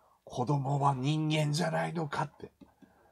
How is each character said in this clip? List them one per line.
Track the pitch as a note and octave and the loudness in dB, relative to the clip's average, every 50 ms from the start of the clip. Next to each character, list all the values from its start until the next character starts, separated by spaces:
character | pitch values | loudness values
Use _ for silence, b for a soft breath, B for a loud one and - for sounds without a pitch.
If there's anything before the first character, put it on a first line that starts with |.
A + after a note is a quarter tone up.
| b b b b _ | b b b b _
「子 | - - - B2 | -8 -4 -2 0
供 | A2+ D3 C#3 C3 B2+ C#3 C#3 | 2 2 0 0 0 0 2
は | C#3 C#3+ C#3 | 2 2 2
人 | B2+ B2+ C#3+ D#3 D#3 D#3 D3+ | 2 0 0 2 2 2 2
間 | D#3 D#3 D3+ D3 D3 | 2 2 2 2 2
じ | D#3 F3+ | 0 0
ゃ | E3 | 0
な | D#3+ D#3+ E3 D#3+ | 0 -2 -2 -2
い | D#3+ | -2
の | E3+ D#3+ D3 | -4 -4 -4
か」 | - - D#3 C#3+ | -2 -4 -4 -4
っ | - - | -6 -10
て。 | - - - _ - B B B B B B B B B | -18 -18 -18 _ -20 B B B B B B B B B